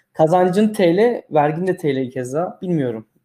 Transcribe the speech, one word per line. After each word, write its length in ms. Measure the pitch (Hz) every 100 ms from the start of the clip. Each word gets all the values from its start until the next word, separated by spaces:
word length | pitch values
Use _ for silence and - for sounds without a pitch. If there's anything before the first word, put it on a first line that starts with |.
| _
Kazancın 600 | - 156 180 185 180 214
T 240 | 214 175 165
L, 240 | 240 233 -
vergin 360 | 151 147 156 190
de 100 | 180
T 180 | 151 131
L 140 | 127
keza. 500 | 131 127 139 185 -
Bilmiyorum 460 | 185 165 127 110 107 _